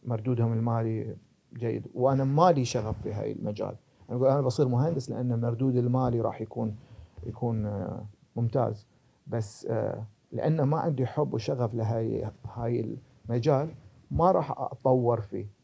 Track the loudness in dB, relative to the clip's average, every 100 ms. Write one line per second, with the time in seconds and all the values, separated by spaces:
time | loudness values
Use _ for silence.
0 | -4 -4 -2 0 2 2 0 0 0 -2
1 | -4 -10 _ _ _ -6 -4 -4 -6 0
2 | 2 4 2 6 6 6 2 -2 -2 -4
3 | -6 -4 -4 -4 -6 -4 -6 -8 _ _
4 | -8 2 4 4 2 2 2 4 2 0
5 | -4 -4 0 0 0 0 2 2 2 2
6 | 2 2 0 -2 -8 -4 -4 -4 -14 -20
7 | -20 -12 -12 -4 -2 -2 -2 -4 -6 -8
8 | -12 -18 _ -2 0 2 0 -2 -12 _
9 | _ _ -6 -4 -4 -8 -4 -2 -2 -4
10 | -10 _ _ -4 0 2 2 2 0 0
11 | -2 0 0 0 -2 -2 -2 0 -2 0
12 | -2 -2 -4 -8 -14 -6 -2 -2 -4 -8
13 | -12 _ -4 0 4 4 2 -6 -20 -20
14 | -4 4 6 6 2 -4 -6 -2 2 4
15 | 4 2 -2 -8 -8 -12